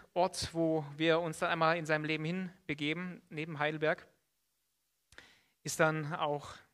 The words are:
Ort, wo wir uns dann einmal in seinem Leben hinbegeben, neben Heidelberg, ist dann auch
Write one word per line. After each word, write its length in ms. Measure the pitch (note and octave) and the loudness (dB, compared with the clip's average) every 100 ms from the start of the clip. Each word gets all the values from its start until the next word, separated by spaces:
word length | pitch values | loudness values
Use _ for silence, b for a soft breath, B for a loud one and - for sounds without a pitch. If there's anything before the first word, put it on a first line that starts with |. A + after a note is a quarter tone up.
| - | -6
Ort, 380 | F3 F#3 - - | 0 0 0 -4
wo 320 | E3 E3 D#3+ C#3+ C#3+ | 0 2 2 -2 0
wir 200 | D#3+ D#3+ | 4 4
uns 200 | E3+ D#3+ | 2 -2
dann 100 | F3 | 0
einmal 300 | E3+ D#3+ E3+ | 4 4 4
in 80 | D#3 | 2
seinem 180 | D#3 | 0
Leben 220 | D3+ D#3 D#3 | 0 -2 -2
hinbegeben, 960 | F#3 F#3 - - D3 D3 D#3+ F3+ E3+ _ | -2 -4 -8 -8 -4 -2 -2 -6 -10 _
neben 280 | D#3 D#3+ D3 | -8 -8 -2
Heidelberg, 480 | D3 D#3 D3+ F3 - _ _ _ _ _ _ _ _ _ _ B B B B B | -2 2 0 0 -6 _ _ _ _ _ _ _ _ _ _ B B B B B
ist 180 | D3+ - | -8 2
dann 340 | D#3+ D#3 D3 | 4 4 -4
auch 400 | D3+ D3+ D3 - - - | -2 -2 -2 -6 -16 -20